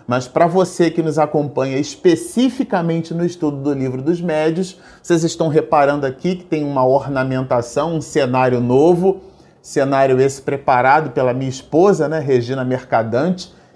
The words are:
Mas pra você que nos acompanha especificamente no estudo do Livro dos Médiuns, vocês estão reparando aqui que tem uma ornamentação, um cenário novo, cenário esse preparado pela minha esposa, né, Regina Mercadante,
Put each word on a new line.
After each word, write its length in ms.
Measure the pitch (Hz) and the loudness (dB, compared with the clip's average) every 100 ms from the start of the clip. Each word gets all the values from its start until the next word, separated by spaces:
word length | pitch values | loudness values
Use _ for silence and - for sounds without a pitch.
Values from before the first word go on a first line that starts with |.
Mas 220 | - 123 127 | -4 -4 -2
pra 220 | - 170 | 0 2
você 420 | 180 175 - 170 | 2 0 2 0
que 100 | 165 | 0
nos 160 | 160 147 | -2 0
acompanha 640 | 151 156 143 131 135 135 | 0 0 -2 -2 -2 -2
especificamente 1400 | 147 - 185 165 - - 254 - - 190 170 165 165 | -6 0 2 2 0 0 0 0 -4 -2 -2 -2 -4
no 100 | 165 | -4
estudo 340 | 175 175 151 139 | -4 -2 -4 -2
do 140 | 139 | -4
Livro 300 | 139 131 127 | -2 -4 -4
dos 180 | 135 175 | -2 -2
Médiuns, 600 | 170 156 156 165 185 - - - | -2 0 0 -2 -4 -8 -20 -14
vocês 220 | - 170 | -4 -2
estão 240 | 160 - 160 | -2 -2 0
reparando 600 | 156 - 156 139 147 139 | 0 2 2 2 2 -2
aqui 280 | 131 175 | -4 -4
que 100 | 185 | -4
tem 200 | - 156 | -4 -4
uma 200 | 147 139 | -2 0
ornamentação, 1120 | 131 135 135 135 131 131 127 123 117 - 156 | 2 2 0 -4 -2 -2 -2 -2 -2 -4 -2
um 60 | 165 | -4
cenário 600 | - 151 131 127 127 123 | -4 -2 0 2 2 2
novo, 600 | 120 127 160 175 190 190 - - _ _ | 2 4 4 4 2 -2 -6 -20 _ _
cenário 580 | - - 135 135 135 127 | -8 -2 0 2 4 4
esse 220 | 135 135 | 2 0
preparado 680 | - 139 - 127 127 151 147 | -6 -4 0 2 4 4 2
pela 220 | 127 127 | -2 0
minha 160 | 123 135 | 0 -4
esposa, 600 | 127 - 151 190 170 143 | -8 -2 2 4 4 0
né, 100 | 156 | -2
Regina 460 | 139 127 117 135 | 0 0 0 -4
Mercadante, 880 | 127 127 - 120 113 117 160 185 - - _ | -4 -4 -2 -2 0 0 0 -2 -6 -20 _